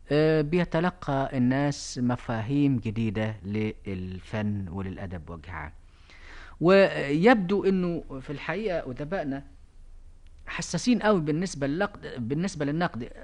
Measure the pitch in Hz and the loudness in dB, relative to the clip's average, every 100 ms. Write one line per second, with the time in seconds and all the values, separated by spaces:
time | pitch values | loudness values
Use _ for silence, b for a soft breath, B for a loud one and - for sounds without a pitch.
0 | - 151 156 156 147 175 170 165 175 - | 0 4 4 4 2 2 2 2 0 -2
1 | - 135 135 139 123 135 147 143 - 139 | -2 0 0 2 4 4 2 -2 -6 -2
2 | 123 123 - 113 107 143 143 127 113 104 | 0 0 -2 -4 0 2 4 2 0 0
3 | 110 104 107 110 95 107 107 - 104 95 | 0 0 -2 -4 -4 -2 -2 -4 -8 -6
4 | 92 92 - 110 104 101 95 95 95 90 | -6 -10 -8 -4 -2 -2 -4 -6 -6 -8
5 | 98 87 76 85 82 - 76 - B B | -10 -10 -10 -12 -12 -12 -12 -14 B B
6 | B B B B B B 160 196 180 151 | B B B B B B 6 8 8 4
7 | 143 151 208 240 175 196 190 190 180 165 | 0 4 6 6 4 2 2 2 0 -4
8 | - 131 127 143 - 175 220 165 - 123 | -8 -12 -10 -8 -6 -4 -2 -4 -4 -8
9 | 151 190 147 135 139 - - - - - | -6 -4 -4 -6 -10 -20 -20 -20 -20 -20
10 | - - - - - - - 175 240 233 | -20 -20 -20 -18 -10 -8 -4 -2 2 4
11 | 208 202 151 151 185 135 139 156 202 - | 4 4 2 0 -2 -2 -2 0 -2 -4
12 | 143 127 117 147 190 151 143 156 180 113 | -12 -8 -4 -2 -2 -4 -4 -2 -2 -4
13 | 120 - | -10 -12